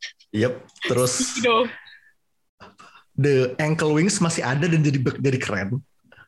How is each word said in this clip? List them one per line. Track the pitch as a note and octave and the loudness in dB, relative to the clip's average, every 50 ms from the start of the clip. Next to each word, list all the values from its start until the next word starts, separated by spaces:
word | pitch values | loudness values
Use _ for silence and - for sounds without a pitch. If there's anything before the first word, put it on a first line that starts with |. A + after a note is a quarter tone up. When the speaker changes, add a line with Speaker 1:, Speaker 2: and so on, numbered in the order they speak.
| - - - _ _ _ - | -18 -18 -18 _ _ _ -2
Speaker 1:
Yep, | G#2+ A2+ B2+ B2 - - - _ - - - | 0 0 0 -2 -6 -14 -20 _ -8 -4 -2
terus | - B2 B2+ - - - B3+ - - B3 | 0 0 0 0 0 -2 -4 -4 -4 -2
Speaker 2:
You | A3+ | 0
know. | A#3+ A3+ A3+ B3+ A#3 - - - - - - _ _ _ _ _ _ _ _ _ _ _ _ - - - - - - - - _ _ _ | 2 2 2 2 0 -4 -12 -20 -20 -20 -20 _ _ _ _ _ _ _ _ _ _ _ _ -20 -20 -20 -20 -20 -20 -20 -20 _ _ _
Speaker 1:
the | - C3+ D3 C#3 C3 B2+ B2 - | 0 2 4 4 4 2 2 -2
ankle | - D#3 D3+ D#3+ D#3+ E3 D3+ D3+ | -2 -2 -2 0 0 0 2 2
wings | D3+ E3+ G#3 G3 - | 2 2 2 2 0
masih | F3 E3 D#3+ - C#3+ | 0 0 0 -2 -2
ada | B2 C3+ C#3+ F3 | -2 0 0 0
dan | F3+ E3 D#3+ D3+ | 2 2 2 2
jadi | D3+ C3+ C#3+ | 2 2 0
be-, | B2 C#3+ - | 0 -2 -2
jadi | - B2+ C#3 B2+ B2 | 0 0 0 0 0
keren. | - - G#2 F#2+ G2 G2 A#2+ C#3+ - _ _ _ _ _ - - - | -2 -4 -4 -4 -4 -4 -6 -8 -8 _ _ _ _ _ -20 -20 -20